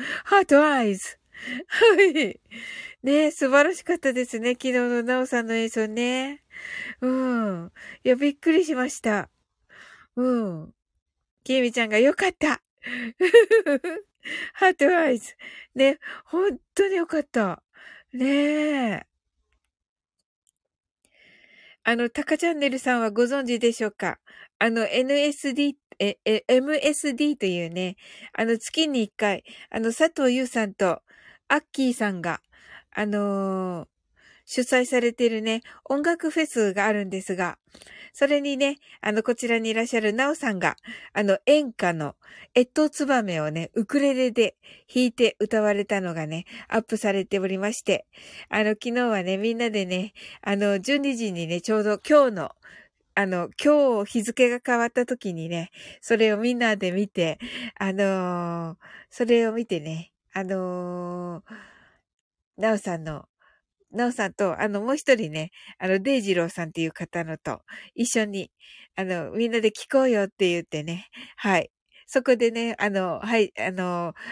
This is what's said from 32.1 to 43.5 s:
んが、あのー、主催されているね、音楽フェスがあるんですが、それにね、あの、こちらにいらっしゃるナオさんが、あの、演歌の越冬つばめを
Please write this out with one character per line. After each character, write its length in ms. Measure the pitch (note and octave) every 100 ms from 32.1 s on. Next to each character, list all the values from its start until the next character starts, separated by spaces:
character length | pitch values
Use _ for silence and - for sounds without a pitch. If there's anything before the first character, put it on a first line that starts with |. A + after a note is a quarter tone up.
ん 100 | F#3
が、 200 | E3+ D#3 _ _ - - _
あ 140 | - G#3
の 800 | G#3 G3+ G3 G3 F#3+ F#3 F3 -
ー、 20 | _ _ _ _ _ -
主 160 | -
催 240 | B3 B3+ B3
さ 140 | B3
れ 140 | A#3+
て 120 | A#3 A#3+
い 40 |
る 120 | A3
ね、 200 | A3 A3+ - - -
音 160 | C#4
楽 280 | D#4 E4+ D#4+
フ 120 | E4
ェ 40 | D#4
ス 280 | A#3+ G#3
が 120 | F#3 G3+
あ 80 |
る 120 | G#3 G3
ん 40 |
で 120 | F#3+
す 140 | F#3+ F#3
が、 220 | F3+ - _ - - - -
そ 160 | - C#4
れ 140 | D4
に 160 | C#4+ C4+
ね、 200 | C#4 C#4+ - -
あ 100 | -
の、 120 | G#3+
こ 120 | A3 A#3
ち 120 | A#3+
ら 100 | A#3
に 120 | A3+
い 40 |
ら 100 | A3
っ 20 | A#3
し 120 | A#3
ゃ 20 |
る 140 | G#3+
ナ 160 | A3 C4+
オ 60 | D4+
さ 180 | C4
ん 60 | F#3+
が、 160 | F3 - - - -
あ 100 | -
の、 160 | G3+ F#3+ -
演 240 | D4 C#4
歌 240 | - F3+
の 220 | E3 D3 - - - - -
越 160 | B3
冬 180 | - D4+
つ 160 | - C#4+
ば 180 | C4
め 160 | G#3 E3
を 120 | D3+